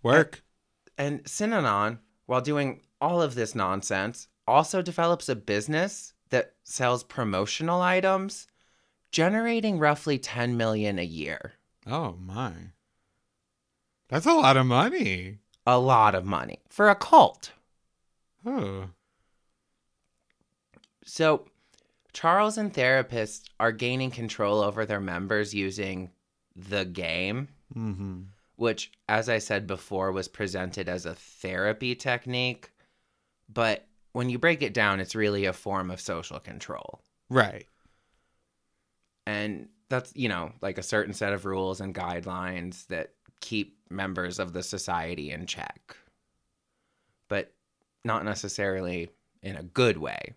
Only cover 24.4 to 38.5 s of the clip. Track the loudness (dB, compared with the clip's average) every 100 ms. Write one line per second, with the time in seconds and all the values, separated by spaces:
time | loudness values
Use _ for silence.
24.4 | 2 4 2 0 -2 -2 -2 -4 -2 0
25.4 | 0 -2 -4 -4 -6 -6 -10 _ _ _
26.4 | _ -20 -6 -4 -4 -4 -4 -4 -2 -4
27.4 | -6 _ _ -8 -6 -6 -8 -8 -14 -20
28.4 | _ -2 -2 -2 -8 _ -2 0 2 -2
29.4 | 0 -4 -2 -8 -4 -2 -2 -2 -6 -6
30.4 | -6 -4 -6 -6 -6 -6 -8 -12 -18 -12
31.4 | -8 -2 -2 -2 -4 -4 -2 -2 -2 -2
32.4 | -2 -4 -16 _ _ _ _ _ _ _
33.4 | _ 0 0 0 _ _ _ -4 -4 0
34.4 | 0 2 -2 2 2 2 -2 0 0 2
35.4 | 0 -2 -6 -4 -4 -8 -8 -8 -8 -14
36.4 | -14 -16 -12 -12 -12 -18 _ _ _ 2
37.4 | 2 0 -18 _ _ _ _ _ _ _
38.4 | _